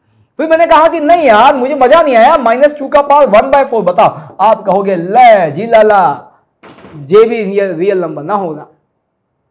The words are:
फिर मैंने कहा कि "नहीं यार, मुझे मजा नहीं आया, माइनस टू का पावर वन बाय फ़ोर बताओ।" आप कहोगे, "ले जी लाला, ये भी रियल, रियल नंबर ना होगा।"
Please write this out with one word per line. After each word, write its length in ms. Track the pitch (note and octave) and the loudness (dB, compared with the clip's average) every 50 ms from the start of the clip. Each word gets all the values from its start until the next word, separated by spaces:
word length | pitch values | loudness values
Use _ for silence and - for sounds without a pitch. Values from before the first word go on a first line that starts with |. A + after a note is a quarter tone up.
| _ _ _ _ _ _ _ | _ _ _ _ _ _ _
फिर 120 | - D4+ D#4+ | -8 -4 -2
मैंने 160 | D#4+ D#4+ E4+ | 0 0 2
कहा 220 | E4 E4 D4+ D#4+ | 2 2 2 2
कि 120 | E4 D4+ E4 | 2 0 -2
"नहीं 240 | D4 D4+ E4+ F4+ D#4 | 0 0 0 2 2
यार, 320 | B3+ G#3+ G#3 - C#4 D4 | 2 4 4 4 2 2
मुझे 200 | C4 A#3+ C4+ D4+ | 0 -2 -4 -2
मजा 260 | C#4 B3+ A#3+ D4 E4+ | 0 2 2 2 2
नहीं 140 | E4 D4 B3 | 2 2 2
आया, 220 | A3+ A3+ C#4 E4 | 2 4 2 2
माइनस 420 | D4+ B3 A3+ A3+ B3+ C#4+ D4 D4 D4 | 0 0 -2 0 0 0 0 -2 -4
टू 80 | C4+ | -6
का 140 | - - C#4+ | -2 0 0
पावर 260 | C#4+ - C#4+ D4 C#4+ | 2 2 2 2 2
वन 240 | A3 G3 G#3+ C4+ C4+ | 2 2 2 0 0
बाय 140 | C#4 C#4 C4+ | 0 -2 -2
फ़ोर 180 | - A#3+ A3 F#3 | -2 -4 -4 -4
बताओ।" 520 | - - - G3+ - - - - - - - | -2 0 0 0 0 -2 -6 -14 -14 -6 -2
आप 240 | F#3+ A3 A3 G#3+ - | 0 0 0 -2 -2
कहोगे, 320 | - F3+ G3+ G3 G3 G3 | -2 -4 -2 -2 -4 -4
"ले 560 | E3+ E3 F3+ G3+ A#3+ F#3+ F#3 A3 G3 F3 D#3 | -6 -4 -2 2 4 4 4 4 4 2 -2
जी 160 | C#3 D#3+ A3 | -4 -6 -4
लाला, 640 | A#3 A3+ A3 G#3+ G#3+ G#3 G3 F3+ D#3 C3+ A#2 - - _ _ _ _ _ _ - - - - - - - | 0 2 2 2 2 2 2 0 0 -2 -6 -12 -20 _ _ _ _ _ _ -20 -20 -20 -20 -20 -20 -20
ये 300 | D3+ C#3+ C3+ F3+ G#3+ A3+ | -18 -4 0 2 2 2
भी 180 | A3+ A#3 A3+ G#3 | 2 0 -4 -6
रियल, 300 | F#3+ G3 G3+ G3+ F#3+ F3 | -6 -4 -4 -4 -4 -6
रियल 280 | D#3 F3+ G3+ G3 F#3 | -4 -4 -2 -2 -2
नंबर 220 | F3 D#3+ D#3 D3 C#3+ | -4 -6 -10 -12 -8
ना 100 | E3 G#3 | -6 -6
होगा।" 340 | G3+ F#3+ E3 D3+ D3 - - _ _ _ _ _ _ _ _ _ _ _ _ _ _ _ _ | -6 -6 -8 -10 -12 -16 -20 _ _ _ _ _ _ _ _ _ _ _ _ _ _ _ _